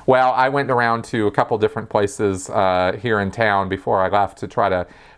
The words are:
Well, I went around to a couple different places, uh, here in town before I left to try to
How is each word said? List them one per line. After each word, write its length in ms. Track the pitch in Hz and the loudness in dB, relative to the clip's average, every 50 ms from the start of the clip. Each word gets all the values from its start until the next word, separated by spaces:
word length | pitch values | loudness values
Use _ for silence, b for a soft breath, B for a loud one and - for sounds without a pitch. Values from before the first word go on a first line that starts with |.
| B | B
Well, 280 | - 131 127 127 127 120 | 2 4 4 4 2 2
I 160 | 127 131 139 | 2 0 0
went 200 | 139 143 135 117 | 0 -2 -2 0
around 360 | 127 120 117 117 117 113 113 | 0 0 2 0 0 -2 -4
to 220 | - - 113 107 101 | -6 -2 0 0 0
a 40 | |
couple 260 | - - 123 - 117 104 | 2 0 0 0 0 0
different 320 | 107 107 - 113 104 - | 0 0 -2 -4 -12 -2
places, 600 | - 107 101 101 - - 110 101 95 90 92 - | -2 0 0 0 -2 -2 -2 -2 -2 -2 -6 -4
uh, 480 | - 107 98 95 92 92 92 92 104 110 | -2 0 0 2 2 2 0 0 -2 -4
here 200 | 110 120 110 101 | -2 -2 0 0
in 100 | 98 95 | 0 -2
town 380 | - - 113 107 101 98 98 92 | -2 0 0 2 2 0 0 -2
before 320 | 95 95 - - 110 95 | -4 -6 -2 -2 0 0
I 80 | 92 90 | 0 2
left 280 | 98 104 101 95 - - | 2 0 0 0 -4 -10
to 80 | - 90 | -12 -8
try 200 | - 123 107 98 | -4 -2 0 0
to 180 | 92 90 90 B B B B B B | 0 -2 -4 B B B B B B